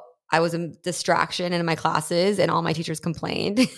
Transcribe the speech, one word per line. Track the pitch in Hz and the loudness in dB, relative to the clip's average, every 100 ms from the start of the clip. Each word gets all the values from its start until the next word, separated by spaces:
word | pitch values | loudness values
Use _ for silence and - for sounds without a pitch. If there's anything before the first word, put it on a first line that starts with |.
| - _ - | -4 _ -2
I | 160 | 2
was | 170 | 2
a | 165 170 | 0 -6
distraction | - - 170 - 165 170 - 180 | -6 -6 -2 2 2 2 -2 -2
in | 175 170 | 0 0
my | |
classes, | 156 165 165 156 175 185 202 | 0 0 0 0 2 2 2
and | 165 | 2
all | 160 | 2
my | 165 | 0
teachers | 160 170 156 | -2 -4 -4
complained | 170 156 - - - 208 254 | -4 -4 -4 -4 0 2 2